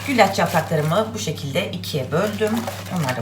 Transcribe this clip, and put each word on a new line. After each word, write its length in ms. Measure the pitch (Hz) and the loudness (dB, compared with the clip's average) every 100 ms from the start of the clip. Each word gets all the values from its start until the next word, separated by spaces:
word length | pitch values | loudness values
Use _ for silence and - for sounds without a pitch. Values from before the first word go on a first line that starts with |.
| - | 0
Güllaç 320 | 247 196 - | 4 4 4
yapraklarımı 680 | 170 165 151 160 151 185 220 | 2 2 2 0 2 2 0
bu 60 | 220 | -2
şekilde 520 | - - 139 135 208 | -6 -4 -4 -2 -2
ikiye 400 | 175 - 151 123 | -4 -4 -4 -2
böldüm. 400 | 156 208 208 214 233 233 - - 185 | 0 0 0 0 0 -4 -6 -6 -2
Onlar 200 | 135 | -2
da 40 | 120 | -2